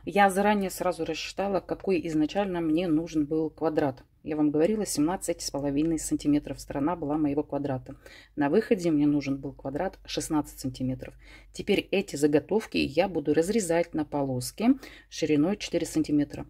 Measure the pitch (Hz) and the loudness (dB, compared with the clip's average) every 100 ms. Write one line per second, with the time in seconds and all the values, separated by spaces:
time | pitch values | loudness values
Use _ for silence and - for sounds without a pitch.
0 | - 190 196 185 202 208 190 - 180 165 | -4 4 4 4 2 2 0 -2 -2 -2
1 | 160 156 - - 196 185 - 165 - 180 | -4 -6 -8 -6 -2 -2 -4 -6 0 0
2 | 165 156 151 196 202 175 160 156 180 156 | 0 0 0 0 -2 -2 0 0 2 0
3 | 165 160 147 160 156 - 160 156 147 127 | 0 -2 0 0 -2 -2 -2 0 0 -2
4 | - _ - 156 151 147 170 214 190 - | -14 _ -8 0 2 4 2 2 -2 0
5 | 151 190 - 170 - 143 143 139 160 160 | 0 0 -4 -4 -4 -4 -2 0 0 -2
6 | - 151 151 147 - 139 - 151 147 175 | -2 -2 2 0 0 -12 -8 -4 -2 -2
7 | 143 156 151 143 151 143 139 127 127 - | -2 0 0 0 -2 -4 -2 -4 -6 -18
8 | - - - - 143 185 - 214 170 151 | -20 -20 -14 -2 2 2 4 2 4 4
9 | 147 147 139 139 139 - 135 143 190 - | 4 2 0 -4 -6 -10 -8 -4 -4 -6
10 | - - - 156 147 - 131 127 131 127 | -8 -6 -2 -2 -2 -6 -8 -4 -4 -4
11 | - - - - - - - 196 - 190 | -10 -16 -20 -20 -20 -10 0 0 2 -2
12 | 196 143 151 147 - 208 - 170 147 143 | -2 2 4 4 2 -2 0 -2 0 0
13 | 196 165 147 151 170 226 170 165 170 156 | 0 0 2 2 4 0 2 0 0 -2
14 | 151 147 139 127 123 - 220 269 - - | -4 -2 -2 -2 -6 0 2 2 0 -20
15 | - - 156 151 160 208 - 170 160 160 | -14 -4 2 4 4 0 -2 -2 0 -2
16 | 151 147 143 - - | 2 2 0 -4 -14